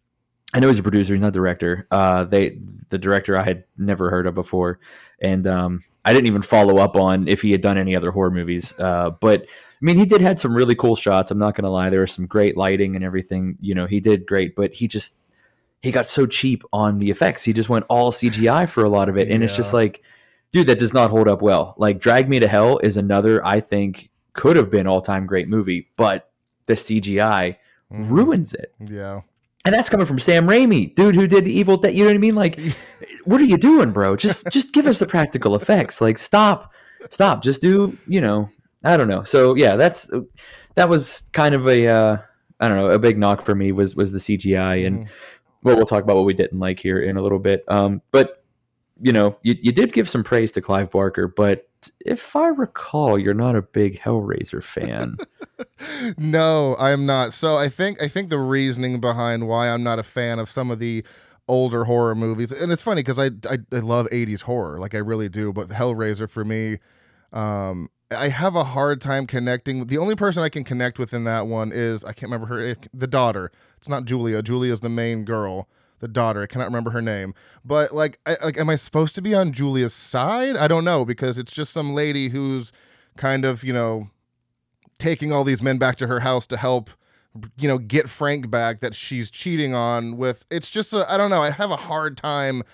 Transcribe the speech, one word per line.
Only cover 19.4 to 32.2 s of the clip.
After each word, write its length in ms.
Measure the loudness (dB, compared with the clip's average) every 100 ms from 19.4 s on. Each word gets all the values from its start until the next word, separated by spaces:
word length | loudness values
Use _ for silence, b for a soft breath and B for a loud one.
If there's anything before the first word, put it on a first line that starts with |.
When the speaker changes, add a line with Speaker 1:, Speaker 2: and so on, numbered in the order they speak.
Speaker 1:
it's 120 | 0 -2
just 160 | 0
Speaker 2:
Yeah. 60 | 2
Speaker 1:
like, 260 | 0 -2 b b b b b
dude, 160 | 2 4
that 120 | 4
does 140 | 2
not 180 | 4 4
hold 180 | 6 4
up 120 | 4
well. 340 | 4 4 2 0
Like, 220 | 0 2
Drag 280 | 4 4 4
Me 120 | 4
to 60 | 4
Hell 300 | 6 4 4
is 180 | 2 0
another, 480 | 2 2 4 2 2
I 160 | 0
think, 480 | 0 -2 -2 -6 -18 _ _
could 240 | 0 4 4
have 120 | 4
been 160 | 2 2
all-time 400 | 0 0 -4 -2
great 220 | -2 0
movie, 400 | -2 0 -4 -6 0
but 340 | 0 0 -8 _ _ _ -2
the 100 | -2
C 240 | 0 -2
G 220 | 0 0
I 360 | 2 2 -2 -6 _ _ _
Speaker 2:
Mm-hmm. 200 | -10 0
Speaker 1:
ruins 400 | 4 4 2 -2
it. 200 | -10 -16 _ -14
Speaker 2:
Yeah. 360 | -12 -10 -12 -16 _ _ _
Speaker 1:
And 120 | 0 0
that's 140 | 2
coming 180 | 0 0
from 100 | 0
Sam 300 | 4 4 6
Raimi, 480 | 6 6 4 2 4
dude 180 | 6
who 140 | 6 6
did 180 | 4 4
the 60 |
Evil 240 | 2 4 4
Dead. 160 | 2
You 100 | 4
know 60 | 4
what 60 |
I 40 |
mean? 140 | 6